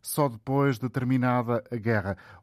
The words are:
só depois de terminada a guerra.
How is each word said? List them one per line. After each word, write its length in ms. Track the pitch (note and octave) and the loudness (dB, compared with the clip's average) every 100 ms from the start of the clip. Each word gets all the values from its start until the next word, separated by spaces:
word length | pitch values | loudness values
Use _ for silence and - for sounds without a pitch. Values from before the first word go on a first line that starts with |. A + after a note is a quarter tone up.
só 260 | - - C#3+ | -8 0 0
depois 520 | A2 - C3+ C#3 A#2+ | -2 -2 2 2 0
de 100 | B2+ | -2
terminada 760 | C3 B2 C3 B2 B2 A#2 A#2 - | -4 0 2 2 0 0 -2 -2
a 40 | A#2+ | -6
guerra. 420 | G#2+ A2 F#2+ F#2+ - - | 0 0 0 -6 -10 -18